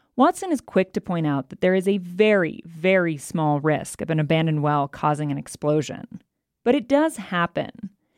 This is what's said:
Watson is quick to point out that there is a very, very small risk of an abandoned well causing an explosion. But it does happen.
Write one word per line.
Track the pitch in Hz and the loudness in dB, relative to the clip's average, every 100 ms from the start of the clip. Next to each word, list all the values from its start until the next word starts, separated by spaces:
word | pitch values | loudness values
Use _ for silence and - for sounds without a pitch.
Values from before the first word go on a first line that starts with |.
| _ - | _ 2
Watson | 302 359 381 | 2 2 -4
is | 285 | -6
quick | - 196 190 | -2 0 0
to | - | -2
point | - 175 156 | -4 -2 0
out | 139 - | -2 -4
that | - | -2
there | 185 190 | 2 2
is | 190 | 2
a | 202 | -2
very, | 175 180 214 202 165 - 170 | -2 2 4 4 2 -4 -16
very | 165 185 190 170 147 | -2 2 4 2 -2
small | - 165 151 143 | -6 -2 0 2
risk | 156 143 - - | 2 0 -2 -8
of | 160 | -2
an | 156 | 0
abandoned | 147 160 160 151 | 2 2 2 0
well | 147 147 143 | 0 0 -2
causing | - 151 147 147 | -2 -2 0 -2
an | 139 | -6
explosion. | - - 147 151 131 - - - _ _ _ _ | -8 -6 0 0 -2 -8 -14 -18 _ _ _ _
But | 233 277 | 0 0
it | 214 | 2
does | 277 320 302 | 2 2 -2
happen. | 190 180 170 - - - 196 _ _ | -6 -2 -2 -2 -8 -10 -16 _ _